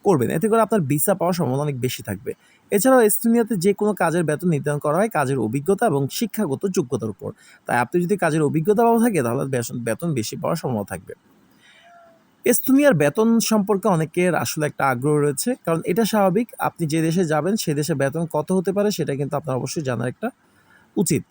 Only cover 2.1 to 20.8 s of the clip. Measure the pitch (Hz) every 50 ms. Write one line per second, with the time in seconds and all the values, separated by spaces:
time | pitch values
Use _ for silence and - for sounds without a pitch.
2.1 | 101 92 - - - _ _ _ _ _ _ _ - 202 - 262 262 254 233 208
3.1 | - - - 233 226 240 226 220 240 180 160 202 196 - 208 208 202 - 185 165
4.1 | 156 180 170 147 151 143 180 180 165 139 135 151 147 147 - 151 147 175 214 226
5.1 | - 151 143 127 139 135 160 110 117 143 139 - 196 190 240 226 139 139 139 131
6.1 | - - 240 202 - - 214 156 135 - - 196 180 196 156 123 139 110 113 107
7.1 | 101 _ 104 101 - _ - - - _ _ - - 120 123 - - 180 175 170
8.1 | 208 196 180 165 151 160 151 139 131 160 156 208 208 208 233 233 233 233 226 247
9.1 | 208 160 120 117 123 139 151 139 131 123 117 - - 127 117 113 110 - 170 170
10.1 | 151 127 107 - - - - 143 165 160 - 156 123 107 98 - 95 85 - -
11.1 | - _ _ _ _ _ _ _ _ _ _ - - - _ - - - - -
12.1 | _ _ _ _ _ _ _ - 240 - - - 262 269 294 285 220 147 147 143
13.1 | - - 220 226 226 226 208 - 220 214 196 196 208 190 - 226 185 160 160 156
14.1 | _ 180 180 180 160 - 127 - - 160 151 147 - - 143 139 127 120 127 147
15.1 | 151 147 143 147 139 - - 240 254 - _ - 165 165 - - 185 196 226 185
16.1 | - 214 196 190 170 214 240 _ - - - 151 - - 170 147 151 165 156 160
17.1 | 160 185 185 151 156 151 143 185 220 220 - - 151 143 151 - 165 131 139 139
18.1 | 135 160 170 160 - 151 147 - 185 190 175 196 180 202 202 208 202 - 156 139
19.1 | 143 131 143 135 - 143 151 147 131 123 - 131 - 175 151 131 123 117 123 127
20.1 | 123 _ - 240 - _ _ _ _ _ _ _ _ _